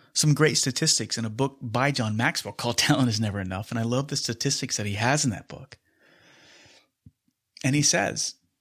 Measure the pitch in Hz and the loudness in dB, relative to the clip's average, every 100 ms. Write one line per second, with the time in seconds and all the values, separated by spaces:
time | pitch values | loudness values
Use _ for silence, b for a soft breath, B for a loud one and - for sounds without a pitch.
0 | b - 151 143 151 - 135 - 160 - | b 0 2 4 4 4 -2 0 0 0
1 | 110 - 110 107 135 - 123 123 139 131 | -2 -4 -4 -2 -2 -2 -4 0 0 0
2 | 110 107 135 - 101 - 120 113 - 143 | -2 0 0 -2 -8 -6 -2 0 2 4
3 | 123 107 107 101 92 92 - 120 113 123 | 4 2 0 -2 -4 -6 -4 -4 0 -2
4 | 143 135 - 113 139 - - - 104 101 | -2 -4 -4 -2 -2 -2 -4 -4 -4 0
5 | 120 147 147 95 - - 139 - B B | 2 2 0 -4 -12 -16 -16 -20 B B
6 | B B B B B B B B B _ | B B B B B B B B B _
7 | - _ _ _ _ - 135 147 143 175 | -20 _ _ _ _ -4 0 2 2 2
8 | - - - - _ _ | 0 -2 -6 -8 _ _